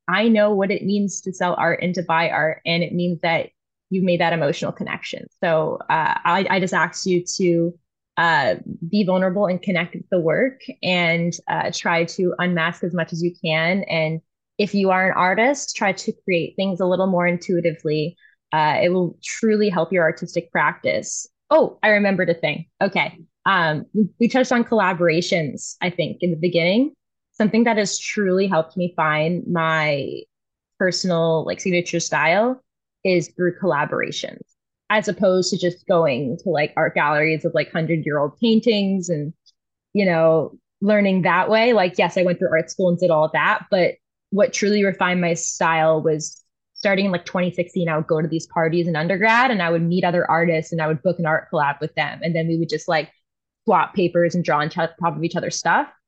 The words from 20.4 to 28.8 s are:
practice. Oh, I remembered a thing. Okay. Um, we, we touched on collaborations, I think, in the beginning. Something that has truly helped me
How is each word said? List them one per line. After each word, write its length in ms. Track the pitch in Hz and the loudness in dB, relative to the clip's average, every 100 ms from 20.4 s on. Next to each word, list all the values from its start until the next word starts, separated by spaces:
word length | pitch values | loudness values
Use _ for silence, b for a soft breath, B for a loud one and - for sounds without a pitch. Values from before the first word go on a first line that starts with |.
| 170 | -4
practice. 800 | 170 151 - - - - - - _ - | 0 0 -2 -2 -4 -4 -10 -12 _ 2
Oh, 280 | 311 233 - | 2 2 0
I 60 | 214 | 2
remembered 400 | 208 202 185 175 | 4 2 2 0
a 40 | |
thing. 300 | 165 151 147 - - | 0 -2 -6 -10 -4
Okay. 380 | 202 180 151 - - _ | -2 -2 -4 -8 -20 _
Um, 400 | 185 190 160 151 - | 0 2 2 -2 -2
we, 160 | 208 196 - | -2 0 0
we 80 | 233 | 2
touched 240 | 262 254 | 2 2
on 120 | 240 | 2
collaborations, 1120 | 233 226 185 175 170 160 175 180 147 - - - | 2 2 2 2 2 2 0 0 -2 -6 -12 -6
I 80 | 180 | -6
think, 320 | - 156 - | -4 -6 -2
in 80 | 175 | -2
the 80 | 156 | 0
beginning. 560 | 175 170 170 214 294 - _ _ _ | 0 2 2 2 0 -4 _ _ _
Something 300 | - 214 226 | -2 0 2
that 120 | 233 214 | 2 2
has 240 | 202 - | 0 -4
truly 480 | - - 196 185 196 | -6 -2 0 2 2
helped 280 | 165 160 | 0 0
me 160 | 185 | -2